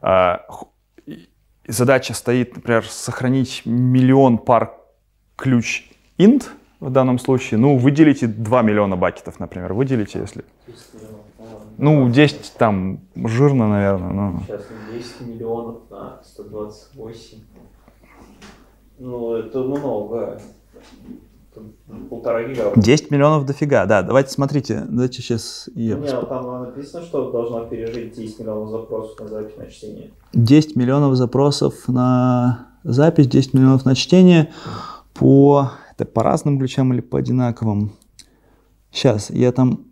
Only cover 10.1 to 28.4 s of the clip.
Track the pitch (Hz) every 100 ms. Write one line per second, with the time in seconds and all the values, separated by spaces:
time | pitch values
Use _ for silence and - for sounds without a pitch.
10.1 | - 101 - - _ _ 113 - 113 110
11.1 | 107 - _ 113 110 - - 143 151 127
12.1 | 120 147 - - - 117 98 92 95 -
13.1 | - 113 113 143 135 110 104 98 98 90
14.1 | 95 101 87 - 104 - 110 107 117 117
15.1 | - 120 113 113 117 113 113 _ 98 98
16.1 | - _ - 104 107 107 - _ 131 113
17.1 | 113 - 110 - _ - _ _ _ _
18.1 | _ - _ - - _ _ _ _ 127
19.1 | 123 117 113 107 135 127 143 143 110 104
20.1 | 113 101 104 - _ _ - - - -
21.1 | - _ _ _ - 107 - _ 107 -
22.1 | 117 120 117 117 131 107 104 101 151 -
23.1 | 143 143 156 135 139 151 127 95 104 95
24.1 | 123 139 - 139 147 123 107 107 113 127
25.1 | 127 - 117 - - - - 113 123 147
26.1 | 131 - 131 127 127 123 135 143 170 170
27.1 | 147 - 120 117 117 113 113 113 117 113
28.1 | 113 107 -